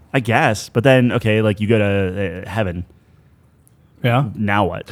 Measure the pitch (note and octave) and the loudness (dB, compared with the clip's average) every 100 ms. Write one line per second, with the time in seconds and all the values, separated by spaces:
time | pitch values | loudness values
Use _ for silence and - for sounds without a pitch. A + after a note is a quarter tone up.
0 | - C#3 A2+ A#2 D3+ G#2 - - B2 C3 | -4 -4 0 0 2 -2 -4 0 4 4
1 | B2 A2 A2+ G#2+ G#2+ G#2 G#2 A2+ G2+ G2 | 4 2 0 2 2 0 0 2 2 0
2 | F#2+ F#2 G2 F2 G2 G#2 G2 F2 F2 - | -2 -4 -6 -8 -8 -4 -4 -6 -10 -16
3 | _ _ _ _ _ _ _ _ _ _ | _ _ _ _ _ _ _ _ _ _
4 | B2 A#2+ B2+ F#2+ G#2 G2+ F#2+ F2 - | -2 0 -2 -4 -2 0 0 -4 -12